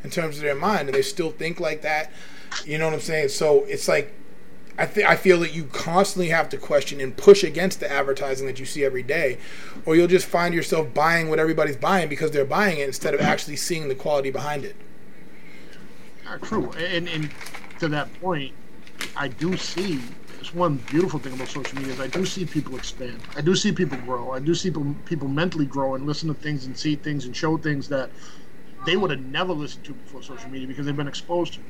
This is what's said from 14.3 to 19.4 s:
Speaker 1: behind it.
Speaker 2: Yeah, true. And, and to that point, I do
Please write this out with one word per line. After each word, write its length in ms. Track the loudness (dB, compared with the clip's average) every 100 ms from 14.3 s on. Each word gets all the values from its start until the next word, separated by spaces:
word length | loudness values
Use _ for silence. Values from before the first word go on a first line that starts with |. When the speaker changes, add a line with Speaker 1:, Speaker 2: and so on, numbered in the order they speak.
Speaker 1:
behind 340 | -2 -2 -4 -6
it. 100 | -8 -8 -8 -8 -8 -8 -8 -8 -8 -8 -8 -8 -8 -8 -8
Speaker 2:
Yeah, 140 | -8 -8
true. 340 | -2 -2 -2
And, 340 | -2 -2 0 -2
and 220 | -2 -4 -6 -8 -8 -8 -4
to 80 | -2
that 220 | 0 -2 -4
point, 320 | -2 -2 -4 -8 -8 -8 -8 -8 -6 -4
I 120 | -4
do 300 | -2